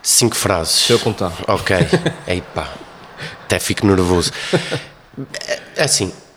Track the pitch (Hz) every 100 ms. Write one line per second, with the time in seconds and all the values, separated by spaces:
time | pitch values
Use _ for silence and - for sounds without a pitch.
0 | - - 120 - - 92 80 - - 117
1 | 123 101 95 85 101 98 - 95 - 165
2 | 170 - - 90 - - 71 - - -
3 | - - - - - 95 - 98 104 95
4 | 90 90 82 - - 180 - 160 - -
5 | - - 135 - - - - - 147 -
6 | 180 - -